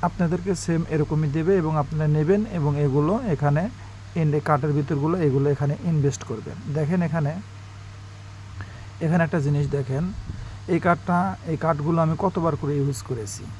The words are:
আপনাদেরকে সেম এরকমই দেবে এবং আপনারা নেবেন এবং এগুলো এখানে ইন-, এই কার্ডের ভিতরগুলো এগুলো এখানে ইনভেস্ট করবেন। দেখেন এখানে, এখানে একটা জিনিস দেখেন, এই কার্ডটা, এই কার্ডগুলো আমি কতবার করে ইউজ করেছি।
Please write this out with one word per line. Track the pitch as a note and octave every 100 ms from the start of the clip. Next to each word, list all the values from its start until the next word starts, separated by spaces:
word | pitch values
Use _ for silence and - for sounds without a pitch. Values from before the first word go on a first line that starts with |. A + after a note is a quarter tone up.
| F3
আপনাদেরকে | - E3+ F3 F3+ F3+
সেম | - E3 D#3+
এরকমই | D#3 D3 - D#3 D3+
দেবে | D#3+ G3
এবং | D#3 D#3
আপনারা | C#3+ D#3 D3+ D3+
নেবেন | D3+ G3+ G#3+ F#3
এবং | D3 D3 D3
এগুলো | C3+ D3+ G#3+ B3
এখানে | D3 C#3+ D3 F#3+ - - - - F3
ইন-, | D#3 D3
এই | D3
কার্ডের | D3+ D3+ D3
ভিতরগুলো | C#3+ D3 D#3 F#3 D#3
এগুলো | C3 C#3+ C#3
এখানে | C#3+ C#3+ F3
ইনভেস্ট | D#3 C#3 C3+ -
করবেন। | A2+ G#2 G2+ - D3
দেখেন | D3 F3+ E3+
এখানে, | E3 C#3+ E3 G#3+ - - - - - - - - - - - - - - - D#3+
এখানে | E3+ E3
একটা | F3 C#3
জিনিস | C#3+ C#3+ C#3
দেখেন, | C3 C3+ F3 G#3+ - - - - -
এই | E3+ F3
কার্ডটা, | E3+ - F3 F#3+ F#3+ E3
এই | D#3
কার্ডগুলো | D#3+ D3+ C#3+ E3 D#3+
আমি | D#3+
কতবার | F#3+ F#3 E3+ D3
করে | D3 D3
ইউজ | C#3 C3 -
করেছি। | B2 G#2 G2+ G#2 G2+